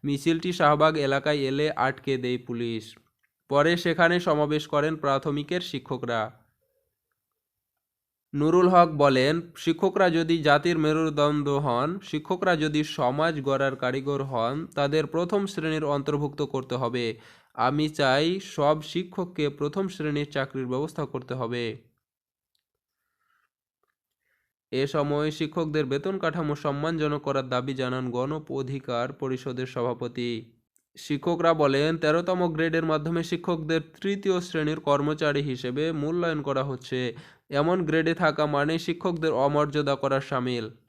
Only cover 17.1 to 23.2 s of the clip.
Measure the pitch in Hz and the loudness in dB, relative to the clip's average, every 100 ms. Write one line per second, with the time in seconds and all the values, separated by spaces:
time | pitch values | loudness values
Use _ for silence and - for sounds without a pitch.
17.1 | 110 - - _ - 120 147 151 151 139 | -6 -14 -20 _ -2 0 2 -2 2 2
18.1 | 135 160 185 190 - 147 156 151 170 180 | 4 2 -2 -6 0 2 2 -2 -6 -6
19.1 | - 180 170 147 147 147 170 196 180 151 | -6 -8 -2 -4 -2 -4 -2 -6 -4 -4
20.1 | 147 147 143 135 135 127 127 151 - 143 | -2 -2 -4 -4 -4 -4 -4 -4 -6 -6
21.1 | 127 127 127 117 120 117 110 _ _ _ | -8 -8 -6 -4 -4 -6 -8 _ _ _
22.1 | _ _ _ _ _ _ _ _ _ _ | _ _ _ _ _ _ _ _ _ _
23.1 | _ | _